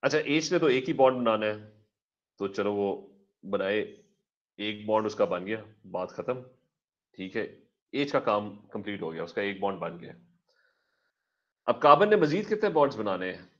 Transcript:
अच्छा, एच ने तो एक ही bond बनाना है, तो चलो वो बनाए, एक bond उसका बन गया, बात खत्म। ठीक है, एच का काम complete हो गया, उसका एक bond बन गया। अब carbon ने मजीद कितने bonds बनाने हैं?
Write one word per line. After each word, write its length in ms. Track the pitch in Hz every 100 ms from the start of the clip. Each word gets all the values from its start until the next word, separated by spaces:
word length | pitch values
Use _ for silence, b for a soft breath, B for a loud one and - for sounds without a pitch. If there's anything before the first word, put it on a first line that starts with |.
अच्छा, 140 | 135 151
एच 340 | - 151 156
ने 60 | 175
तो 100 | 160
एक 160 | 127 131
ही 80 |
bond 240 | 135 131 127
बनाना 280 | 117 110 107
है, 400 | 107 107 _ _ _ _ _ _ _
तो 80 | 98
चलो 260 | 104 101
वो 440 | 104 101 - - _ _ _ 98
बनाए, 580 | 98 95 104 - - _ _ _ _ _ -
एक 280 | 104 107 107
bond 200 | 107 107
उसका 180 | 107 101
बन 200 | 90 92
गया, 300 | 110 107 _ 95
बात 260 | 90 92
खत्म। 300 | - - 127 127 _ _ _ _ _ _ -
ठीक 200 | 92 113
है, 320 | 90 - _ _ _
एच 180 | 139 143
का 80 | 139
काम 380 | - 104 104 101
complete 440 | - 107 104 101
हो 80 | 82
गया, 140 | 82
उसका 180 | 85 -
एक 200 | 101 95
bond 180 | 98 95
बन 180 | 85 85
गया। 180 | 85 - _ _ _ _ _ _ _ _ _ _ _ _ _ _ -
अब 140 | -
carbon 280 | 147 147 208
ने 60 | 208
मजीद 320 | 156 165 208
कितने 220 | 214 214
bonds 260 | 160 139 110
बनाने 360 | 104 92 92
हैं? 200 | 92 92 _